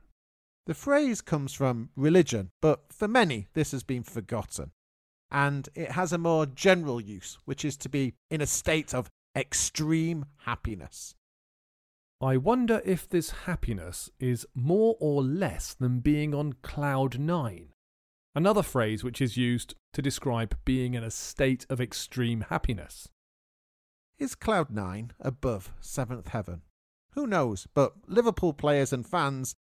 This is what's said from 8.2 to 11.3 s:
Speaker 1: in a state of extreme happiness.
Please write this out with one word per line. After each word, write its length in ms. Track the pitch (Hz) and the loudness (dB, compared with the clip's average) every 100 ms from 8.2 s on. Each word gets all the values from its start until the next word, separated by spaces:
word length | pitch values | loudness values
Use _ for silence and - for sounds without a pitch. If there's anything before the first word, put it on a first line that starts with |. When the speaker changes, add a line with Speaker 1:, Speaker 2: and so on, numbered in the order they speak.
| - | -6
Speaker 1:
in 100 | 156 | -4
a 60 | 143 | -2
state 480 | - - 160 - | 0 0 0 0
of 160 | 127 - _ _ - | -4 -6 _ _ -6
extreme 920 | 131 - - - 156 160 165 165 143 _ - | -2 -2 -2 -2 0 2 2 -2 -6 _ -6
happiness. 680 | 117 117 98 65 - - - _ | -6 -6 -8 -12 -16 -18 -20 _